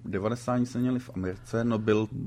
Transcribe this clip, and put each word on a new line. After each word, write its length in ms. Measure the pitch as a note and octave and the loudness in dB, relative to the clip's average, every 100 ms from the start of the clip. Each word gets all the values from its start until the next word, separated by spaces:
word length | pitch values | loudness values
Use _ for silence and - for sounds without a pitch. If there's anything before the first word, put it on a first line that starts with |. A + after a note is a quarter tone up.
| A#2 | -4
devadesát 520 | G2 G#2 A#2+ - B2 | -2 -2 -2 0 2
dní 80 | B2 | 2
jsme 160 | B2 | 0
měli 180 | B2+ B2 | 0 0
v 100 | - - | -4 -4
Americe, 480 | F#2 G#2+ - A2+ | -4 -4 -2 0
no 140 | A#2 A2+ | 2 2
byl 300 | A2 G#2+ G#2+ - | 4 4 2 -4